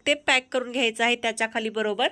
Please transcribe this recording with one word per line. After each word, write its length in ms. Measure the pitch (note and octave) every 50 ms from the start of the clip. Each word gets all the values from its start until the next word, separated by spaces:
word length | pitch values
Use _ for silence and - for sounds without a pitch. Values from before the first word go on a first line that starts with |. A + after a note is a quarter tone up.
| -
ते 80 | C#4+ D4
पॅक 320 | D4 - - C4+ B3+ B3+ - -
करून 200 | C4 B3 B3 A#3+
घ्यायचं 320 | C4 B3+ A3+ A3 A3+ A#3
आहे 120 | A#3+ A#3+
त्याच्या 320 | A#3+ A#3 A#3 A3 A3+ A3+ A3 -
खाली 140 | A#3 A3 A3
बरोबर. 380 | G#3+ A3 G#3+ G#3+ G#3 F#3+ B3+ E4+